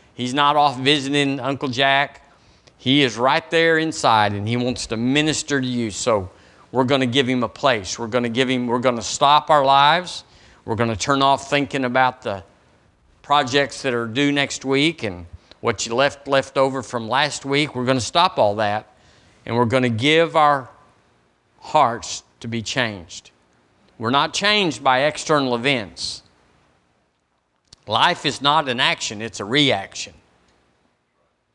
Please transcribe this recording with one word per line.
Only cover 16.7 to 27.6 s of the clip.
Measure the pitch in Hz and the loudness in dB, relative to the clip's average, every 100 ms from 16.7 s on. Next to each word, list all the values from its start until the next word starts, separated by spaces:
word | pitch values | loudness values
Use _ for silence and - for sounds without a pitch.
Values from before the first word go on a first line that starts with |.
| 135 | 0
from | 113 123 110 | -6 -8 -2
last | 131 147 - | 0 -2 -4
week. | 135 139 147 | -2 -2 -2
We're | 123 | -2
gonna | 123 131 | -2 0
stop | 110 170 180 - | 0 0 0 2
all | 104 | 0
that, | 104 104 107 - _ _ _ _ _ | 2 -2 -2 -8 _ _ _ _ _
and | - | -4
we're | 117 120 | 0 2
gonna | 131 123 | 2 0
give | 110 143 160 165 | 0 2 4 4
our | 156 147 143 120 - _ _ _ _ _ _ _ _ | 4 4 2 -2 -18 _ _ _ _ _ _ _ _
hearts | - 156 127 117 - - - - | -2 2 2 0 -8 -12 -14 -14
to | 120 | -8
be | 117 | -6
changed. | 104 135 117 101 80 - - _ _ _ _ _ _ - | -4 -2 -2 -4 -14 -18 -20 _ _ _ _ _ _ -6
We're | 110 | -2
not | 139 156 | 0 0
changed | - 202 208 180 120 | -2 0 2 0 0
by | 139 127 | 0 2
external | 147 - - 151 131 | 0 -2 0 0 0
events. | 120 135 127 95 - - - _ _ _ _ _ _ _ _ _ _ _ _ _ _ | 0 0 -2 -4 -10 -10 -12 _ _ _ _ _ _ _ _ _ _ _ _ _ _